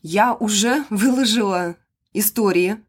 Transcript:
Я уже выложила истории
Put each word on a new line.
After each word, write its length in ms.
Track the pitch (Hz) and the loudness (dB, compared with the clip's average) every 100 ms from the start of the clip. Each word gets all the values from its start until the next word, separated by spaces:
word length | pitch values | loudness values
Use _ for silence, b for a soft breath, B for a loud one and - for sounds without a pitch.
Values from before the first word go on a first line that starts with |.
Я 320 | 156 185 240 | -4 0 0
уже 520 | - 214 208 226 277 277 | 0 -2 0 0 0 -2
выложила 840 | 208 247 254 247 226 202 180 175 170 _ _ _ | 0 2 2 0 0 0 -2 -4 -8 _ _ _
истории 640 | - 208 - 208 175 180 214 | -4 -4 0 2 2 0 -2